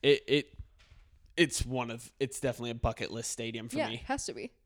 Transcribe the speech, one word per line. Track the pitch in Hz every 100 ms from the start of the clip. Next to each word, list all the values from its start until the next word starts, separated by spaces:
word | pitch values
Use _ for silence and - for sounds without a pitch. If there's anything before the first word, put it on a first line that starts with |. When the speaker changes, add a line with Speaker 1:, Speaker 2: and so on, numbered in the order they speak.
Speaker 1:
It, | 139 143 -
it, | 143 - - - _ - - - - - -
it's | 165 - 123
one | 127 120
of, | 117 - _
it's | 135 -
definitely | 135 120 120
a | 117
bucket | 117 110 117
list | 113 -
stadium | - 113 113 117
for | 285
Speaker 2:
Yeah, | 285
Speaker 1:
me. | 113
Speaker 2:
it |
has | - 269 -
to |
be. | - 240 _